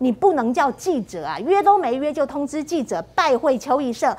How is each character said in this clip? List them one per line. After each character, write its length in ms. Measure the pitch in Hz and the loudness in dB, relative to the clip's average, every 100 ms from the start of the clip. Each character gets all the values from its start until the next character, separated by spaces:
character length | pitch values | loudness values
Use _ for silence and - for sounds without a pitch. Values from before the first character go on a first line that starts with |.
你 120 | 254 | -2
不 220 | 226 403 | 2 2
能 200 | 320 226 | 2 0
叫 160 | 247 277 | 0 0
记 280 | - 370 311 | -2 -2 -2
者 240 | 202 175 143 | -4 -8 -8
啊， 140 | 143 | -6
约 240 | 233 392 | 0 2
都 140 | 381 415 | 6 4
没 180 | 302 254 | 2 -2
约 160 | 294 | -2
就 140 | 302 277 | -2 -2
通 200 | 285 285 | -4 -6
知 160 | 294 | -6
记 220 | 294 349 | -4 -4
者 180 | 233 180 175 - | -4 -6 -4 0
拜 220 | 339 240 | 2 2
会 200 | 294 254 | 2 0
邱 220 | - 262 | 0 -2
义 140 | 269 | -2
胜， 200 | 226 285 | -2 -2